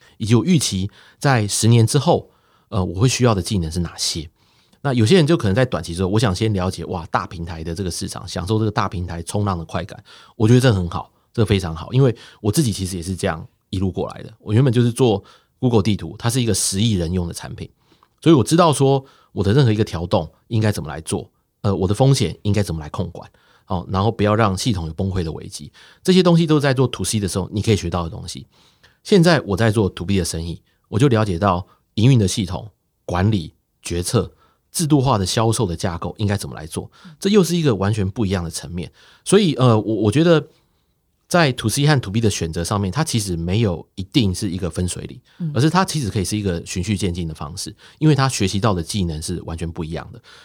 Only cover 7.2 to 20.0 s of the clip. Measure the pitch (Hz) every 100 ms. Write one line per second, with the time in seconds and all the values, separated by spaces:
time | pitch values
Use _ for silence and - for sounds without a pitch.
7.2 | 90 90 82 82 80 82 92 - - -
8.2 | - 95 90 110 110 113 98 87 87 85
9.2 | - 101 101 87 80 90 90 - - -
10.2 | - - 110 127 131 95 85 - - _
11.2 | _ - 104 101 87 80 - 123 135 113
12.2 | - - 104 160 127 98 92 92 82 90
13.2 | 95 80 - _ - 95 95 95 67 -
14.2 | - - - 110 135 117 120 117 127 95
15.2 | - _ _ - 127 113 95 95 80 -
16.2 | 117 123 113 95 - 98 117 98 82 92
17.2 | 87 - - - - _ _ _ _ _
18.2 | 156 151 - 165 170 135 135 139 - _
19.2 | _ 101 98 127 123 107 104 80